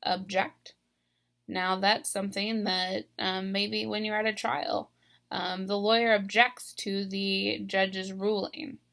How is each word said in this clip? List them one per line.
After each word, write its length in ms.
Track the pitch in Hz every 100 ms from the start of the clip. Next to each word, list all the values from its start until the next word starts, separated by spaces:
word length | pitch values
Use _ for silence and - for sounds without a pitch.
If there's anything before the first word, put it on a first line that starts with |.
object. 720 | - 180 190 190 190 - - - _ _ _ _ _ _ _
Now 300 | 185 185 190
that's 340 | 196 220 -
something 540 | - 196 196 202 226
that, 400 | 208 185 185 190 - _
um, 340 | 190 185 190
maybe 340 | 196 208 214 220
when 180 | 214
you're 120 | 214 214
at 100 | 214
a 60 |
trial, 580 | 208 - 139 - - - _ _ _ _
um, 360 | 180 180 185 190
the 120 | 202
lawyer 360 | 202 226 233
objects 580 | 214 196 208 240 - -
to 300 | - - 196
the 580 | 196 196 196 196 196 214 202
judge's 460 | 190 190 190 190
ruling. 680 | 190 196 214 190 - - - _